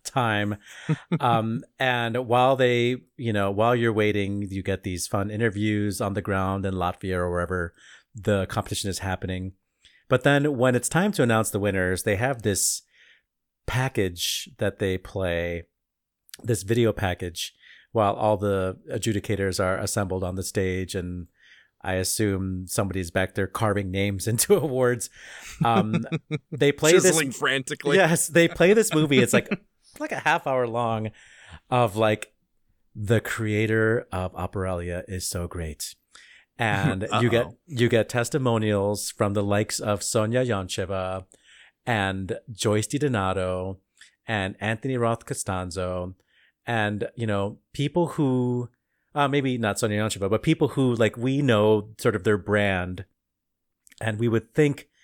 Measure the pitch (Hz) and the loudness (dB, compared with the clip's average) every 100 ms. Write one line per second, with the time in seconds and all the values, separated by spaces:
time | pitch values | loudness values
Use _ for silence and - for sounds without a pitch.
0 | - - 117 104 104 101 - - - 151 | -6 -2 0 0 0 -4 -10 -12 -4 -4
1 | - 170 123 117 113 117 - - 131 123 | -2 -2 2 2 0 -4 -8 -4 0 0
2 | 117 113 127 120 127 135 127 120 120 127 | 0 -2 2 4 6 6 4 4 2 0
3 | - - 117 104 98 101 113 123 117 107 | -6 -6 -2 0 0 2 2 4 2 4
4 | 107 104 98 101 101 98 92 95 - 87 | 2 2 -2 -4 -4 -6 -4 -4 -4 -6
5 | - 107 101 107 117 98 107 107 104 98 | -4 -4 -4 0 -2 0 0 0 0 -2
6 | 104 101 98 95 95 98 98 95 87 92 | -4 -2 -2 0 0 -2 -2 -2 -2 -4
7 | 95 90 90 87 87 92 85 - - - | -4 -2 -2 -2 -2 -2 -4 -8 -20 -20
8 | _ 120 101 101 92 - - - 101 92 | _ -6 0 0 0 -4 -4 -6 -6 -6
9 | 95 92 92 92 92 - _ _ _ _ | -4 -6 -4 -6 -8 -12 _ _ _ _
10 | _ 127 143 143 147 135 127 123 - 160 | _ 2 4 2 2 2 2 2 0 0
11 | 202 190 123 113 110 104 101 95 90 92 | 2 2 2 2 0 0 0 0 0 0
12 | - 98 123 131 107 95 - - - _ | 0 0 -2 -2 -2 0 0 -2 -8 _
13 | - _ _ _ _ _ - 117 131 - | -20 _ _ _ _ _ -6 -2 -2 0
14 | 95 87 - - - - 104 - 98 92 | -2 -2 -4 -4 -8 -4 -4 -2 -2 -2
15 | - 101 92 85 85 85 - _ _ _ | -6 -6 -2 -2 -2 -6 -10 _ _ _
16 | _ _ _ - 110 113 98 117 117 104 | _ _ _ -12 -4 -4 0 2 2 2
17 | 98 90 92 82 - - - - _ 117 | -2 -2 -6 -8 -10 -12 -20 -20 _ 0
18 | 104 104 107 107 101 98 92 92 - - | 2 2 2 2 2 0 -2 -6 -8 -6
19 | 113 101 - 101 98 87 92 95 101 - | -2 -2 -2 -2 -2 0 0 0 -2 -2
20 | 98 92 92 92 92 - 95 92 92 98 | -2 -2 -4 -6 -4 -2 -2 -2 -4 -6
21 | 90 90 85 _ _ - _ _ - 92 | -6 -8 -12 _ _ -20 _ _ -4 -2
22 | 92 - 110 95 95 92 92 - 98 92 | -2 0 0 0 -2 -4 -4 -4 -2 -4
23 | 87 95 95 - 95 - 110 101 95 95 | -4 -2 -2 -2 -4 -2 0 0 -2 -2
24 | 101 98 101 113 - 202 156 127 127 123 | -2 -2 -2 0 2 2 2 0 0 0
25 | - - - - - - 123 113 107 - | -6 -14 -20 -20 -18 -2 2 2 2 -2
26 | 117 160 - 151 - 147 143 143 156 180 | -4 -8 -8 -10 -10 0 2 4 6 6
27 | 180 160 143 117 143 135 131 151 143 147 | 6 4 0 -2 0 0 -2 -6 0 4
28 | 175 165 - 151 165 170 175 214 214 160 | 4 4 2 4 4 4 6 6 4 2
29 | 151 135 123 123 - 104 - _ _ - | 4 4 4 2 0 -6 -8 _ _ -12
30 | 302 151 - 165 147 131 120 113 117 110 | -8 -2 0 0 0 0 0 0 -2 -2
31 | 107 - - - - - _ 123 120 98 | -4 -10 -20 -20 -20 -20 _ 2 2 4
32 | 110 107 - _ _ _ _ _ _ - | 2 2 -4 _ _ _ _ _ _ -10
33 | 101 113 - - 110 104 110 110 110 117 | 0 2 2 -4 0 0 2 2 2 2
34 | - 92 92 - 90 104 92 90 87 87 | -2 -6 -6 -6 -6 -4 -4 -4 -4 -8
35 | - 92 - 90 87 87 80 73 - - | -8 -8 -6 -6 -6 -6 -8 -8 -12 -14
36 | _ - - - _ - 113 101 98 95 | _ -20 -20 -20 _ -4 -2 0 0 0
37 | 104 107 120 117 120 - _ 135 120 117 | -2 0 2 2 0 -6 _ 0 2 2
38 | 107 123 117 156 127 113 107 104 101 104 | 2 -2 -2 -2 0 2 2 2 0 -2
39 | - - 104 101 101 101 110 - 110 104 | -6 -2 0 0 0 0 0 -4 -2 -2
40 | - 117 107 120 127 101 92 - 92 95 | 0 0 2 0 0 -2 -4 -6 -4 -4
41 | 92 95 95 _ _ - - _ - 113 | -4 -6 -10 _ _ -20 -20 _ -2 0
42 | 98 95 92 113 - 110 113 107 110 143 | 0 -2 -6 -8 -10 -4 0 2 0 -2
43 | 143 117 95 95 92 92 92 95 _ _ | 0 0 0 0 -2 -2 -6 -10 _ _
44 | - _ - 110 95 - 107 113 139 131 | -20 _ -4 -2 -2 -2 -4 -2 -2 0
45 | 117 117 - 135 - 92 92 90 90 90 | 0 0 -4 -8 -4 -4 -4 -4 -4 -4
46 | 90 92 _ _ _ _ - 117 104 104 | -6 -10 _ _ _ _ -4 0 0 -2
47 | 113 - 113 101 101 117 _ - 139 - | -6 -4 -2 0 -2 -6 _ -4 -2 0
48 | 170 - 139 127 123 123 120 - _ _ | -2 0 0 2 0 -2 -4 -12 _ _
49 | _ 147 143 143 131 123 110 101 117 104 | _ -2 0 2 0 0 0 0 0 0
50 | 107 101 98 107 - 160 147 - 131 117 | -2 -2 -2 0 2 2 0 2 0 2
51 | 110 120 120 135 143 110 107 107 104 - | 2 2 -2 0 4 6 6 4 2 -4
52 | 123 104 92 104 92 104 104 92 90 90 | -2 0 2 0 2 2 2 0 -2 -8
53 | 98 _ _ _ _ _ _ _ _ _ | -12 _ _ _ _ _ _ _ _ _
54 | 113 107 117 110 - - 147 139 - _ | -4 0 2 2 0 2 2 2 -8 _